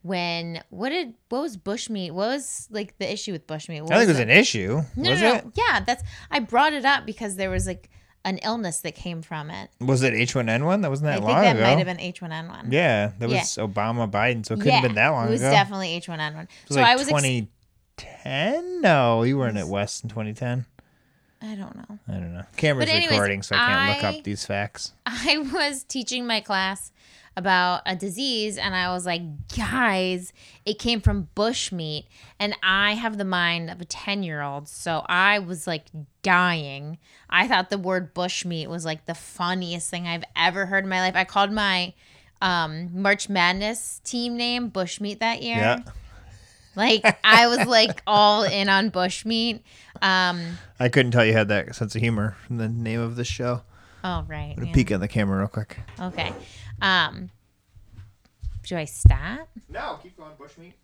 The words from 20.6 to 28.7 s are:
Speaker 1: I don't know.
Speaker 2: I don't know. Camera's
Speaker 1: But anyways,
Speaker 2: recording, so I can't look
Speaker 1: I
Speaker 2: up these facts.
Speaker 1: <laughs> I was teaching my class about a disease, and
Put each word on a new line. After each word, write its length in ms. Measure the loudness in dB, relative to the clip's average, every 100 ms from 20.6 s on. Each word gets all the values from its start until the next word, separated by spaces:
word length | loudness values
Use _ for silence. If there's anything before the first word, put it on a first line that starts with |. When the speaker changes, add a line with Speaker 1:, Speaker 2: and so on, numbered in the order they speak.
| -6 _ _ _ _ _ _ _
Speaker 1:
I 120 | -14 -12
don't 200 | -12 -16
know. 240 | -18 -16 -10
Speaker 2:
I 40 |
don't 200 | -8 -8
know. 100 | -10 -12 -2
Camera's 280 | 0 2 2
Speaker 1:
But 60 | 2
anyways, 160 | 2
Speaker 2:
recording, 300 | 2 2 0
so 120 | -2 0
I 40 | 2
can't 280 | 2 0 0
look 100 | -2
Speaker 1:
I 40 | -4
Speaker 2:
up 60 |
these 220 | -8 -8 -4
facts. 480 | -4 -4 -8 -14 _
Speaker 1:
<laughs> 60 | -8
I 320 | -4 -2 -2 -2
was 300 | -2 -2 -4
teaching 420 | -8 -8 -6 -6 -2
my 140 | -4
class 500 | -2 -2 -2 -4 -12 _ _ -20 -14 -4
about 440 | 2 4 4 0 -2
a 100 | -4
disease, 640 | -6 -4 -2 -2 -4 -4
and 180 | -4